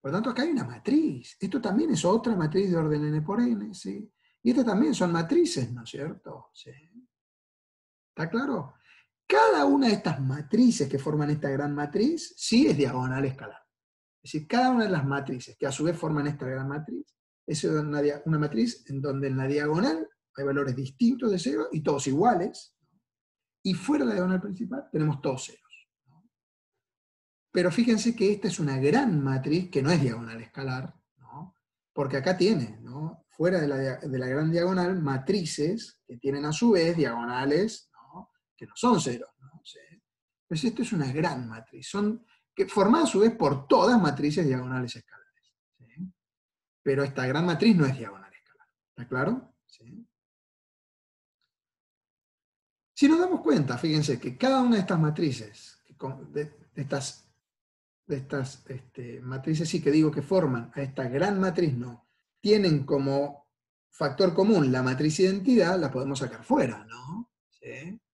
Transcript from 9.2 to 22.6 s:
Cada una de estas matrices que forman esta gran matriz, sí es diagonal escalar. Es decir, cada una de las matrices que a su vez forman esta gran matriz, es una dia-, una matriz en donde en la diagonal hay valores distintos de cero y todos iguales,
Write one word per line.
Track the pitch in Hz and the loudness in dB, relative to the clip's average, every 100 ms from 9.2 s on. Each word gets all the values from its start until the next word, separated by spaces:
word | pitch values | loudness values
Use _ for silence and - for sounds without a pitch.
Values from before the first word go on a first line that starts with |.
| _ | _
Cada | 415 453 339 285 | 4 4 4 4
una | 277 254 | 4 4
de | |
estas | 196 - 147 | 2 0 -2
matrices | 131 143 - 226 247 - 139 | -2 -4 0 4 4 4 -2
que | 135 | -2
forman | 156 151 147 | -2 0 0
esta | 151 143 | 0 -2
gran | 139 143 | -2 -2
matriz, | 147 147 - 247 330 - - | -2 -2 0 2 0 -6 -10
sí | - 226 302 | 2 4 6
es | 147 | 4
diagonal | 127 127 127 131 | 0 0 -4 -2
escalar. | 139 - 110 - _ _ _ _ _ _ | -2 -4 -14 -18 _ _ _ _ _ _
Es | - | -10
decir, | 156 151 | -10 -2
cada | 240 254 | 2 4
una | 247 | 4
de | 208 | 2
las | 170 135 | 0 0
matrices | 139 139 131 - - | -2 -4 -8 -10 -6
que | 143 | -6
a | |
su | 131 156 | -2 -2
vez | 165 | 0
forman | 156 151 143 | -2 -2 -2
esta | 147 131 | -4 -6
gran | 131 135 | -6 -6
matriz, | 147 156 269 - _ _ _ - | -8 -8 -12 -12 _ _ _ -8
es | 156 | -4
una | 180 156 151 147 | 0 0 0 0
dia-, | 147 143 - | 0 0 -2
una | 156 | 0
matriz | 151 220 233 - - | 0 0 0 -2 -10
en | 135 | -8
donde | 139 139 139 | -4 -4 -2
en | 131 | -2
la | 135 | 0
diagonal | 147 147 160 254 320 - _ _ - | 0 0 2 0 -2 -6 _ _ -6
hay | |
valores | 139 139 135 123 | -2 -2 -2 -4
distintos | 135 - 233 269 233 | -8 0 2 2 0
de | 185 | 0
cero | 247 302 494 | -2 -4 -4
y | 156 | -4
todos | 165 143 135 | -2 -2 0
iguales, | 135 240 190 190 - | 2 2 2 -2 -8